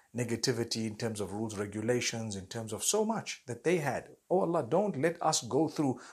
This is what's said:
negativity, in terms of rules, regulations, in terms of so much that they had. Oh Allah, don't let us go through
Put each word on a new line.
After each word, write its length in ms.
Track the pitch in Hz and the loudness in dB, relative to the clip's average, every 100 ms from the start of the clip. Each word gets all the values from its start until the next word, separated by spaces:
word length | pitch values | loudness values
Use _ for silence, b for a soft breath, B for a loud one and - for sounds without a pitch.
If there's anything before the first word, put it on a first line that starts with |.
| b 117 | b -4
negativity, 680 | 113 113 - 117 117 113 110 | -2 0 0 0 0 -2 -4
in 120 | 110 | -2
terms 240 | 117 104 | -4 -2
of 100 | 90 | -4
rules, 260 | 104 113 101 | -4 -4 -4
regulations, 800 | 104 107 110 123 - 117 110 98 | -4 -2 2 2 0 -4 -4 -6
in 100 | 92 | -8
terms 280 | 117 110 | -8 -6
of 100 | 104 | -4
so 200 | - 208 214 | 0 2 2
much 380 | 208 - - - | -2 -4 -10 -8
that 160 | 117 | -2
they 140 | 156 175 | 2 2
had. 380 | 143 98 - - - | 2 -2 -4 -12 0
Oh 120 | 180 | 2
Allah, 200 | 185 170 | 4 2
don't 400 | 117 165 208 143 | 2 2 2 2
let 180 | 160 165 | 0 2
us 180 | 156 156 | 2 2
go 260 | 120 135 160 | 2 2 2
through 320 | - 143 117 B | 2 2 0 B